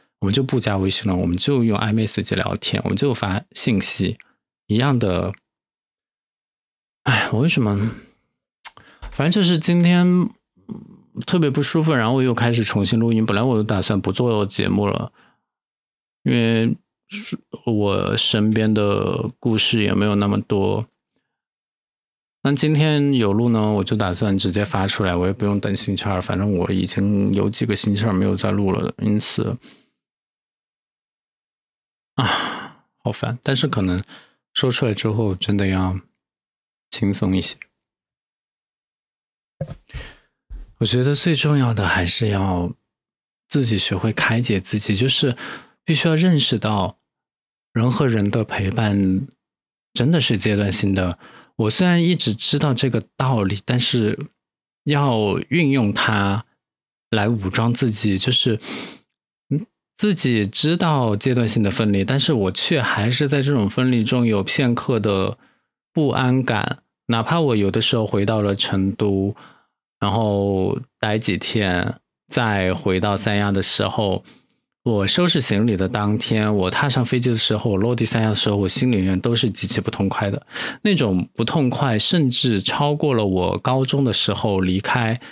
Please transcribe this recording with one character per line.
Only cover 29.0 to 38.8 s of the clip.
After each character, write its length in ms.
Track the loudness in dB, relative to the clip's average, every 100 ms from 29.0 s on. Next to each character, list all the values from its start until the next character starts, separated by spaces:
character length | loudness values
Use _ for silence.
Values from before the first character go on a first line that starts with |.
| -2 0
此， 380 | -2 -4 -4 -6 -12 -20 _ _ _ _ _ _ _ _ _ _ _ _ _ _ _ _ _ _ _ _ _ _ _ -4
啊， 720 | -2 -2 -4 -10 -14 -20 _ _
好 80 | -8
烦。 260 | -4 -4 -2
但 120 | -2 0
是 120 | 0
可 140 | 0
能 200 | 0 -2 -6 -14 -20 _ _
说 180 | -4 -2
出 140 | 0 -2
来 60 |
之 160 | 0 -2
后 260 | 0 -2 -2
真 200 | -2 0
的 120 | 0
要 320 | 0 0 -4 -8 _ _ _ _ _ _ _ _
轻 240 | -4 -2
松 240 | 0 0 0
一 20 |
些。 160 | -2 -6 -12 _ _ _ _ _ _ _ _ _ _ _